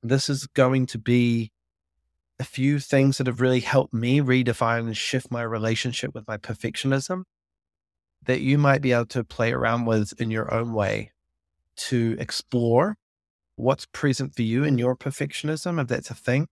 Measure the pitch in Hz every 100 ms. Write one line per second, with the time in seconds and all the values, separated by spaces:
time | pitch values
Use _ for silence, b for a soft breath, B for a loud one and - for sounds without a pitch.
0 | 117 131 - 139 - - 131 131 127 113
1 | 110 123 120 117 110 _ _ _ _ _
2 | _ _ _ _ 127 - 135 147 - 139
3 | 135 131 127 117 127 127 110 135 131 117
4 | 120 139 135 127 120 113 117 117 117 110
5 | - 131 - 120 117 110 110 113 131 117
6 | - - 107 107 - 110 117 - 135 135
7 | 135 185 185 _ _ _ _ _ _ _
8 | _ _ - 127 131 143 143 135 127 120
9 | 117 131 113 - 117 127 117 117 117 110
10 | 104 - 113 110 110 113 117 110 101 107
11 | 110 _ _ _ _ _ _ - - 123
12 | 117 - 120 - - 123 117 117 185 214
13 | _ _ _ _ _ - 117 - - -
14 | 147 131 135 - 113 117 147 131 123 127
15 | 147 143 143 - 151 156 - 170 127 -
16 | - 127 - 127 151